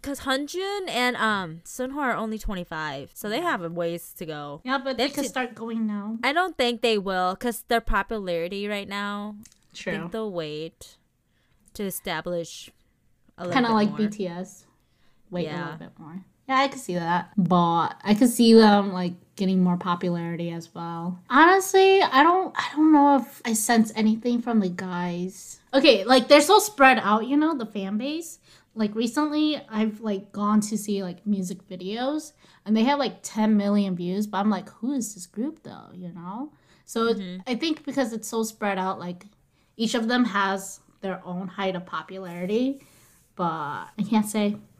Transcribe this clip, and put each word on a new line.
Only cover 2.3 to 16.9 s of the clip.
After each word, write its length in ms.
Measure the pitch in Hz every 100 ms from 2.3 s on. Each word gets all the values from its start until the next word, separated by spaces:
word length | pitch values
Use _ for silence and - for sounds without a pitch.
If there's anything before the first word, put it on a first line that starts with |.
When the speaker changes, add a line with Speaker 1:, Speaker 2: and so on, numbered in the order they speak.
| 220
Speaker 1:
twenty-five, 720 | - 190 175 160 156 139 139
so 140 | - 208
they 120 | 233
have 220 | 349 254
a 60 | 170
ways 420 | 175 170 170 - -
to 80 | 165
go. 340 | 151 143 143
Speaker 2:
Yeah, 140 | 254 269
but 140 | 262 233
Speaker 1:
They 80 | 269
Speaker 2:
they 80 |
could 80 | 285
Speaker 1:
t- 40 | 254
Speaker 2:
start 240 | 262 240
going 320 | 220 226 226 220
now. 320 | 208 208 226
Speaker 1:
I 80 | 247
don't 240 | 311 370 320
think 240 | 240 233
they 160 | 240 214
will, 380 | 190 185 185 185
'cause 260 | 240 220 -
their 120 | 233
popularity 840 | - 214 196 226 190 170 175 196 208
right 220 | 208 202
now, 480 | 202 202 208 208 208
I 380 | 220 _ _ -
Speaker 2:
True. 160 | -
Speaker 1:
think 180 | 160 170
they'll 200 | 220 220
wait 640 | 175 156 151 160 _ - _ _ _ _ _ _ _ _
to 100 | -
establish 880 | 196 - - 160 - 175 165 - - _ _ _ _ _ _ _
a 60 | 175
little 80 |
Speaker 2:
Kinda 140 | 262 240
Speaker 1:
bit 60 |
Speaker 2:
like 140 | 220 208
Speaker 1:
more. 80 | -
Speaker 2:
B 100 | 208
T 180 | - 180
S. 400 | 175 185 - _ _ _ _ _ _ _
Wait 140 | 175 151
Speaker 1:
Yeah. 80 |
Speaker 2:
a 80 | 151 147 156
little 80 | 165
bit 60 | -
more. 260 | 151 175 185 _ -
Yeah, 100 | 262
I 100 | 277
could 120 | 277
see 140 | -